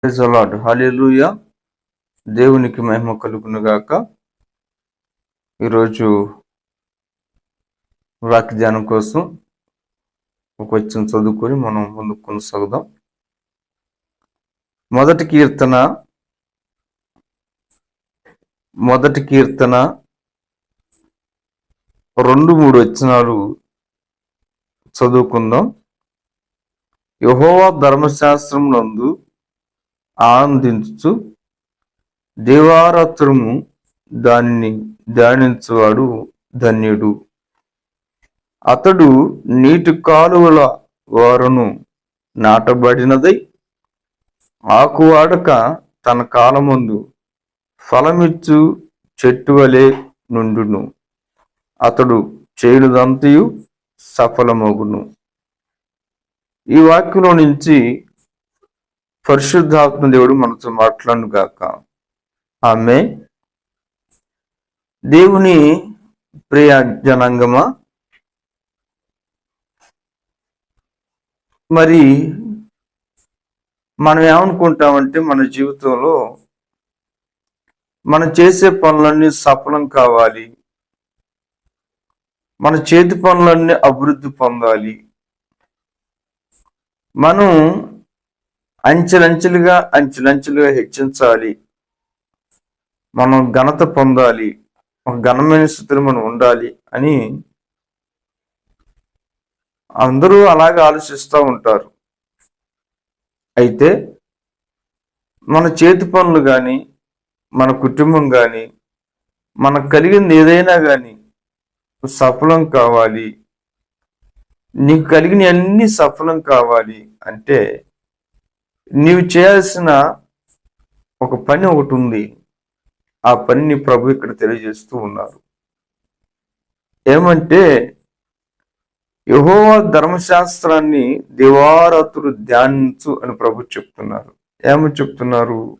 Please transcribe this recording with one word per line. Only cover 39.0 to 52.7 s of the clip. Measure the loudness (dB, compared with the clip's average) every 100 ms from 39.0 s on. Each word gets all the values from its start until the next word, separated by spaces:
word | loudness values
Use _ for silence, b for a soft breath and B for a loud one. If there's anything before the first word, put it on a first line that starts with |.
| 4 4 0 -4 -6
నీటి | 0 2 2 0 -2
కాలువల | 0 2 2 4 4 4 2 -2 _ _ _
ఓరను | 0 2 2 2 0 -2 -8 _ _ _ _ _ -4
నాటబడినదై, | 0 2 2 0 0 0 0 0 0 -2 -4 _ _ _ _ _ _ _ _ _ _ _
ఆకువాడక | 0 2 2 2 4 4 2 0 0 0 0 -6 _ _ -4
తన | -4
కాలమందు | -2 2 2 2 0 -2 -2 -8 -10 _ _ _ _ _ _ _
ఫలమిచ్చు | -4 0 0 0 0 -2 -2 0 2 -2 _ _ _ _
చెట్టు | -2 -2 0
వలె | 2 4 4 2 2 -10 _ _
నుండును. | -6 -4 -4 -4 -6 -8 _ _ _ _ _ _ _ _ _
అతడు | -2 0 0 0 -2 -12 _ -4
చేయునదంతయు | 2